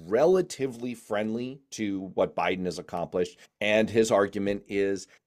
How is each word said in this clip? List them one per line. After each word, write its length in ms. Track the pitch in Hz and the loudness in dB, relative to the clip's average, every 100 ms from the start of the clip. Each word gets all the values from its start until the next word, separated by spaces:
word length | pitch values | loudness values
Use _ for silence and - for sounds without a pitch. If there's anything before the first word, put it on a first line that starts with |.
| 80 | -2
relatively 840 | 110 160 185 175 - 135 117 123 | 2 4 4 0 -4 -6 -6 -10
friendly 640 | 113 - 104 110 113 127 139 _ | -10 -6 -2 -2 -4 -6 -10 _
to 400 | - 107 98 95 | -6 -4 -4 -4
what 240 | 92 92 - | -2 -2 0
Biden 300 | 87 92 90 | -2 0 -4
has 120 | 82 | -6
accomplished. 600 | - 87 85 92 90 - - - | -8 -8 -4 -2 -2 -6 -20 -4
And 260 | 104 107 107 | 2 4 4
his 220 | 113 113 | 4 4
argument 520 | 104 101 101 101 101 - | 4 2 0 -2 -4 -2
is 380 | 101 98 98 - _ | 0 0 -2 -6 _